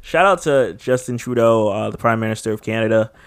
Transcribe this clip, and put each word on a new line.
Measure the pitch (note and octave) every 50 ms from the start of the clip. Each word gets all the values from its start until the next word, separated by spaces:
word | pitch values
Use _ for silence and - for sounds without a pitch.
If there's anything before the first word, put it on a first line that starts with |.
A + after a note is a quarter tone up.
Shout | - - - D#3+ F#3
out | G3+ F#3 E3
to | - D#3+ C#3 C3+ B2 F#2 E2
Justin | - - B2+ B2+ B2 - - B2 A#2
Trudeau, | - B2 B2 A#2 A#2 A#2 A2+ A2+ G#2+ G#2
uh, | G2 G#2+ G#2+ G#2+
the | G#2+ -
Prime | - A#2 A2+ A2+
Minister | A2+ A2 A2 - - A2+
of | A2 -
Canada. | - - A2 A2+ A2+ A2 A2 A2 A2 A2 -
<laughs> | - -